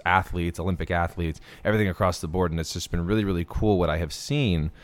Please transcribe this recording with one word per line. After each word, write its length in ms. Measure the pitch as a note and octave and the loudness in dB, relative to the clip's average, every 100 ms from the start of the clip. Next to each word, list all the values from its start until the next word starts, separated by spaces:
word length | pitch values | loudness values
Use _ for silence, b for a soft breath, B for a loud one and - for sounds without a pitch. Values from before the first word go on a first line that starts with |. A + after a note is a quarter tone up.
| F2 | 2
athletes, 540 | F#2 F#2+ F2+ E2+ - | 2 2 -2 -2 -2
Olympic 320 | F2 F2+ E2+ | -2 -2 0
athletes, 480 | F2 E2+ - E2+ D#2 B B | 0 0 -2 -4 -4 B B
everything 240 | - G#2+ G2+ | 0 2 2
across 320 | E2+ F#2+ E2 | 2 0 0
the 80 | E2+ | -4
board. 240 | F2 F2+ | 0 0
And 80 | E2 | 0
it's 140 | D#2+ | -4
just 160 | F2+ - | -6 -4
been 140 | F2 E2+ | -2 0
really, 180 | G#2+ | 0
really 220 | G2+ F2 F2 | 2 -2 -2
cool 300 | - G#2+ F#2+ | 0 2 4
what 120 | E2 | 2
I 80 | D#2+ | 0
have 140 | D#2+ | -2
seen 600 | - - C#3+ B2 E2+ D#2 B | -6 -2 0 2 2 -2 B